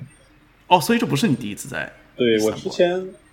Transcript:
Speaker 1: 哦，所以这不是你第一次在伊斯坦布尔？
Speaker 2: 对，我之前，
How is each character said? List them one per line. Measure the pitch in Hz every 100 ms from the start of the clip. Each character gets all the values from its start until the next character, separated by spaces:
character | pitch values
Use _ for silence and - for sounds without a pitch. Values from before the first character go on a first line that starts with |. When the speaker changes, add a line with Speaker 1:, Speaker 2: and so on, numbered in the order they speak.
| - - _ _ _ _ -
Speaker 1:
哦， | 180
所 | -
以 | 233
这 | 220
不 | 139
是 | 220
你 |
第 | 127 107
一 |
次 | 101 -
在 | 80 67 - - -
伊 | 123 110
斯 | 107
坦 |
布 |
尔？ |
Speaker 2:
对， |
我 |
之 | 104 190
前， | - 175 185 185 - _